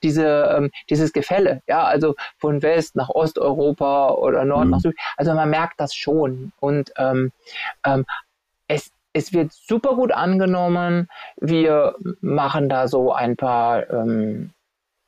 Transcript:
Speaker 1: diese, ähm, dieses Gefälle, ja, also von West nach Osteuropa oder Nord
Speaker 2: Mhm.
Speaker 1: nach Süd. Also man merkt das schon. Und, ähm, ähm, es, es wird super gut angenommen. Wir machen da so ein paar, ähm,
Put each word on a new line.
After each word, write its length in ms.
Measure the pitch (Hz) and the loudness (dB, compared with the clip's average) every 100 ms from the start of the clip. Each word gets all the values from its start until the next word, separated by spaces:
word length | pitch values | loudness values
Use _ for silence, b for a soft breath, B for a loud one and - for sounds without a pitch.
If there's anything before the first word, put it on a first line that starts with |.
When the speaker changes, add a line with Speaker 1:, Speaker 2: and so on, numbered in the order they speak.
Speaker 1:
diese, 500 | 160 151 156 147 147 | -2 2 2 4 2
ähm, 200 | 147 143 - B | 2 0 -4 B
dieses 240 | 151 156 | 0 0
Gefälle, 480 | 151 143 190 190 135 - | 0 0 2 2 0 -2
ja, 160 | 160 | 0
also 320 | 160 151 156 143 B B | 2 2 0 -2 B B
von 260 | 151 147 | -2 0
West 320 | 151 165 160 - | 2 2 0 -4
nach 140 | 131 | -2
Osteuropa 1040 | - 160 - 143 143 147 143 139 139 135 | 0 -2 0 -2 2 0 0 0 2 2
oder 320 | - 139 127 135 | 2 2 2 2
Nord 200 | 143 - | 2 2
Speaker 2:
Mhm. 60 | |
Speaker 1:
nach 80 | 180 | 2
Süd. 180 | 170 - B B | 0 -2 B B
Also 160 | 156 156 | 0 0
man 160 | 151 | 0
merkt 280 | 156 165 - | 0 -2 -4
das 140 | 147 | -6
schon. 580 | - - 156 139 127 135 - | -6 -2 0 0 -4 -12 -6
Und, 320 | 143 147 135 - | -2 -2 -2 -4
ähm, 340 | 131 131 131 - B B B B 139 | -2 0 -2 -6 B B B B -2
ähm, 180 | 135 135 B - _ _ _ - | -2 -2 B -14 _ _ _ -6
es, 240 | 151 - _ _ | -6 -6 _ _
es 180 | 156 151 | -6 -2
wird 220 | 170 156 | 0 -2
super 420 | - - 226 277 254 | -4 -4 -2 0 0
gut 160 | 254 | 0
angenommen. 960 | - 175 190 190 180 175 175 175 175 175 B B B | 0 0 2 2 2 0 0 0 -2 -4 B B B
Wir 560 | 151 165 160 151 143 - 180 180 | 0 2 4 4 2 0 -8 -6
machen 480 | 185 147 139 156 139 | -2 -2 0 0 0
da 200 | 131 127 | 0 0
so 260 | 131 127 | 2 2
ein 240 | 120 120 117 | 2 -2 -2
paar, 500 | 120 120 117 117 - | 0 0 2 0 -2
ähm, 580 | 120 113 113 107 104 - - _ _ _ _ | -2 -2 -2 -2 -4 -10 -16 _ _ _ _